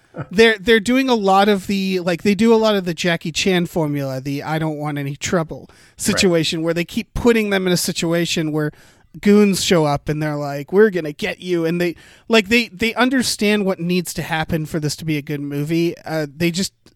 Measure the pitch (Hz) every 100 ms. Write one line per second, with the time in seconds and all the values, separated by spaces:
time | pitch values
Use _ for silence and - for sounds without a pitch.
0 | _ - 143 185 226 214 180 226 208 254
1 | 262 233 196 190 202 202 185 196 190 185
2 | 175 170 202 202 226 226 220 202 180 165
3 | 175 170 175 151 196 180 175 175 151 143
4 | 135 131 139 139 143 156 160 151 147 143
5 | 139 143 - 185 160 139 - - - -
6 | - - 190 170 156 165 165 165 175 233
7 | - - 240 226 208 196 185 175 - 170
8 | 170 170 170 - 156 151 151 - - _
9 | _ - 202 208 208 185 - 180 151 143
10 | - 151 151 147 143 143 143 190 220 180
11 | 151 151 196 - 180 170 160 175 175 -
12 | - - - 226 190 240 220 180 226 220
13 | 254 262 - - 208 214 190 185 175 180
14 | 170 - 135 165 160 170 151 165 151 -
15 | 160 151 147 147 143 143 147 165 170 -
16 | - 160 151 139 175 170 196 - _